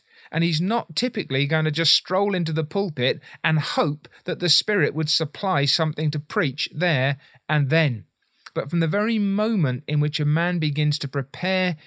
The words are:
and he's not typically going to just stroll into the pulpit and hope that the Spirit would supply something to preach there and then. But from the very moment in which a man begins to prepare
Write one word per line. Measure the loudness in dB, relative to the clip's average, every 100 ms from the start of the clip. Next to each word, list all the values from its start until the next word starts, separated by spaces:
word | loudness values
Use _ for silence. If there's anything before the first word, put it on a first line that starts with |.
| _ -20 -8
and | -2
he's | 0 2
not | 0 0 -2 -2
typically | -2 -2 -2 0 2
going | 2 2
to |
just | 0 2
stroll | 2 2 0 2 0
into | 0
the | -2
pulpit | -2 -2 -2 -2 -2 -2 -8 -2
and | 2 2
hope | 2 0 0 0 -10 -14 -8
that | -4
the | 2
Spirit | 2 2 2 2
would | 0 -2
supply | -2 -2 -4 0 0 2
something | 0 0 0 -2
to | -2
preach | -4 -2 -2 -2 -8
there | -2 0 2 0 -2 -10 -20 -4
and | 0 2
then. | 2 2 -2 -10 _ _ _ -10
But | -8 -2
from | 0
the | 0
very | 0 0 0
moment | 0 0 0 2 0 0 -2
in | 0
which | 0 0
a | 0
man | 2 0 0
begins | -2 0 0 0
to | -4
prepare | -6 -6 -4 -2 0 0 -2